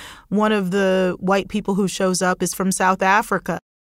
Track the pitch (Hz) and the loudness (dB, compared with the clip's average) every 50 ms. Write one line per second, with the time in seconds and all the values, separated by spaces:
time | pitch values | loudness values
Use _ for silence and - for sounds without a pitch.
0 | - - - - - _ 190 208 214 214 214 208 190 180 185 202 196 190 185 185 | -18 -20 -20 -20 -8 _ 0 0 2 2 2 2 0 0 0 2 2 2 2 2
1 | 185 180 - - - 185 196 202 220 190 - 214 - - 196 190 202 180 - - | 2 0 -2 -2 -2 0 0 0 0 -2 -4 -4 -2 -2 0 0 0 -2 -2 -2
2 | 190 185 185 - 190 180 180 - 180 175 - - 185 190 185 - 190 185 190 - | 0 0 0 0 0 0 0 0 -2 -4 -4 -2 -2 -2 0 2 2 0 2 2
3 | 196 190 196 214 233 - 202 175 - - - - - _ _ _ _ | 2 2 2 2 2 0 -2 -2 -2 -4 -6 -6 -8 _ _ _ _